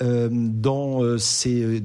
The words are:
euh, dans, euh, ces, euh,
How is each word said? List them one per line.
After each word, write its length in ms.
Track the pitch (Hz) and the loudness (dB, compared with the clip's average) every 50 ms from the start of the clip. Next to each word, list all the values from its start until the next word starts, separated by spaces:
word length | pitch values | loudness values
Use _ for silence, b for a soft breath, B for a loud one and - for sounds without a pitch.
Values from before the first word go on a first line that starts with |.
euh, 260 | 127 123 120 120 120 117 | 0 0 2 2 2 0
dans, 720 | 117 120 117 113 110 110 110 135 135 139 143 139 135 131 | 0 0 0 0 0 0 0 0 0 0 -2 -2 0 0
euh, 160 | 123 120 120 113 | 2 2 0 0
ces, 460 | 107 - - - - 127 123 123 117 | 0 -2 -2 -2 0 0 0 0 0
euh, 160 | 113 113 113 104 | 0 -2 -2 -4